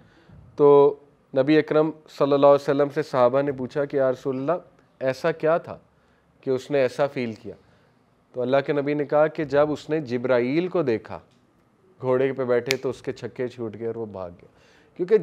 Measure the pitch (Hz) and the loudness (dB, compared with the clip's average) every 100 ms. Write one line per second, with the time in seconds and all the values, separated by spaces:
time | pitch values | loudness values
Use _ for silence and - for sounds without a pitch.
0 | _ _ _ - - - 147 143 143 143 | _ _ _ -20 -14 2 6 8 6 2
1 | _ _ _ 135 135 156 151 151 156 151 | _ _ _ -2 2 2 4 2 0 -4
2 | _ - 139 143 143 143 139 139 143 147 | _ -4 0 4 6 6 4 0 0 -2
3 | 147 135 123 131 143 131 127 151 143 143 | -4 2 2 2 -2 -4 -6 -6 -4 0
4 | 131 127 143 131 135 175 - _ _ - | 0 -2 -4 -6 -4 -6 -8 _ _ -8
5 | 131 131 165 160 156 170 - 95 _ _ | -6 -4 -4 -2 0 -2 -4 -14 _ _
6 | _ _ _ _ - 131 - 143 127 - | _ _ _ _ -6 -4 -2 0 0 0
7 | 143 139 120 107 98 - _ _ _ _ | -4 -4 -8 -10 -16 -20 _ _ _ _
8 | _ _ _ 127 123 135 139 147 139 147 | _ _ _ -8 -2 0 0 -2 -2 -2
9 | 143 151 156 156 151 139 151 143 - 160 | 0 2 2 0 -2 2 2 0 -4 -4
10 | 139 123 123 123 123 151 180 180 143 110 | -4 -4 0 0 0 -2 -2 -2 -2 -2
11 | - 87 - _ _ _ _ _ _ _ | -4 -16 -18 _ _ _ _ _ _ _
12 | 131 127 135 131 123 123 120 127 131 120 | -2 0 0 -2 -2 0 0 -2 -4 -8
13 | - 120 120 120 127 120 117 104 113 113 | -10 -10 -12 -8 -10 -8 -12 -8 -10 -8
14 | 110 98 90 90 - _ _ _ _ - | -10 -10 -12 -14 -20 _ _ _ _ -10
15 | 175 214 | 0 0